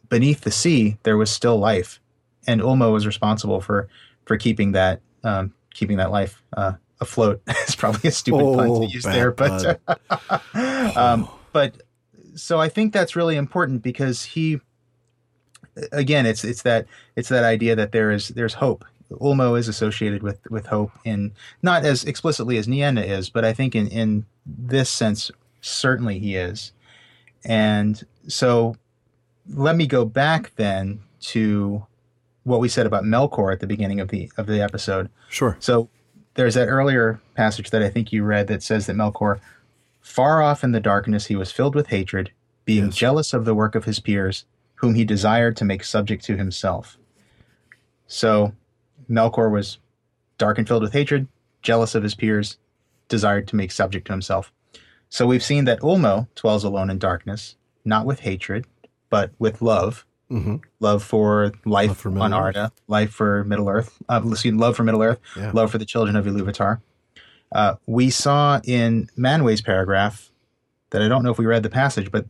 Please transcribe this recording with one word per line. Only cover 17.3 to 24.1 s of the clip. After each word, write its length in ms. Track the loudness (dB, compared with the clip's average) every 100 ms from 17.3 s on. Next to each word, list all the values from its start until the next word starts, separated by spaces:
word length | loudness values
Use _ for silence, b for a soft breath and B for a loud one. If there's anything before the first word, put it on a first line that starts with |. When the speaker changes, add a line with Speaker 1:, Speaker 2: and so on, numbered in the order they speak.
| 2
Speaker 1:
idea 300 | 4 2 2 2
that 160 | 0
there 180 | 0 0
is, 180 | 0 -4
there's 260 | -6 -6
hope. 300 | -2 -2 -2 -8 _ -18
Ulmo 480 | -4 0 2 2 2
is 100 | -2
associated 540 | -2 -4 -2 -4 -4
with, 160 | -6 -10 -8
with 160 | -10 -4
hope 240 | -2 -4 -6
in, 280 | -6 -4 -4 -8 B B
not 220 | 2 2
as 200 | 2 0
explicitly 520 | -2 -4 -2 -2 -2 -2
as 100 | 0
Nienna 380 | 0 0 0 -2
is, 240 | -4 -4
but 140 | -2
I 80 | 0
think 220 | 0 -2
in, 140 | 0 -2
in 380 | 0 0